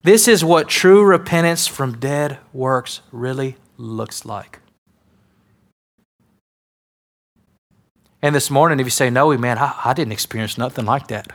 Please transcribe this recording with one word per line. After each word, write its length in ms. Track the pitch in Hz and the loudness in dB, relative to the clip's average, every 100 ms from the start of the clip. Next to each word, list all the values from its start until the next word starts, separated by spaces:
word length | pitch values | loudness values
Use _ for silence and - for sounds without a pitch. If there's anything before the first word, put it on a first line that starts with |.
This 240 | 170 214 240 | 6 4 6
is 180 | 208 | 2
what 240 | 160 170 151 | 4 2 2
true 360 | - 185 202 | 2 6 6
repentance 600 | 202 175 - 170 170 165 - | 6 4 2 0 0 -2 -6
from 340 | - 135 117 | -6 -8 -6
dead 380 | 135 143 147 139 _ | -6 -4 -4 -8 _
works 480 | 135 131 127 123 - _ | -8 -4 -4 -4 -16 _
really 440 | 120 123 131 135 123 _ - | -10 -8 -6 -8 -10 _ -18
looks 480 | 117 110 110 - | -12 -10 -10 -12
like. 340 | - 104 - - _ _ _ _ _ _ _ _ _ _ _ _ _ _ _ _ _ _ _ _ _ _ _ _ _ _ _ _ _ _ _ _ _ _ _ _ | -14 -14 -14 -20 _ _ _ _ _ _ _ _ _ _ _ _ _ _ _ _ _ _ _ _ _ _ _ _ _ _ _ _ _ _ _ _ _ _ _ _
And 140 | 147 | 0
this 160 | 147 - | 0 0
morning, 300 | 139 165 143 | 2 2 2
if 60 | 127 | -2
you 40 | |
say, 200 | - 127 | -2 0
"No, 260 | 123 151 131 | 4 2 2
man, 200 | 123 113 | -2 -2
I, 160 | 139 - | -4 -4
I 80 | 123 | -4
didn't 200 | 127 127 | -2 -4
experience 460 | 104 - 110 107 - | -6 -8 -8 -8 -8
nothing 280 | 127 127 110 | -8 -6 -4
like 200 | 135 - | -4 -4
that. 200 | 107 - | -12 -12